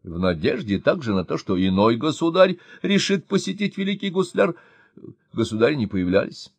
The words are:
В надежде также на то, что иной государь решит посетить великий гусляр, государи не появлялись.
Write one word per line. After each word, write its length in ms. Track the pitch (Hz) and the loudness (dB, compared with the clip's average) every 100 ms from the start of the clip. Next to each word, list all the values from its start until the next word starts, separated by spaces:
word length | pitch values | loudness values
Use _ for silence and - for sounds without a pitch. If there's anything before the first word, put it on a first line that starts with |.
В 160 | - 82 | -10 -2
надежде 580 | 92 82 101 247 120 95 | -2 0 -2 -2 -2 0
также 380 | - 180 120 98 | 0 0 0 -2
на 100 | 87 | -2
то, 140 | 80 | -6
что 200 | - 90 | -2 0
иной 360 | 95 95 110 117 | 2 4 2 2
государь 640 | 151 - 165 170 185 175 - - | -2 -2 0 4 4 2 -12 -8
решит 420 | - 196 - 196 - | 0 0 2 -2 0
посетить 500 | 196 190 190 202 196 | -2 -2 -4 -6 -4
великий 360 | 196 196 196 | -6 -4 -4
гусляр, 420 | 175 185 190 190 - - _ _ - - - _ | -2 -2 0 0 -2 -18 _ _ -20 -20 -20 _
государи 400 | - 113 107 117 | -4 -2 2 2
не 140 | 151 101 | 2 -2
появлялись. 680 | 98 90 95 - - - | 0 2 2 0 -10 -20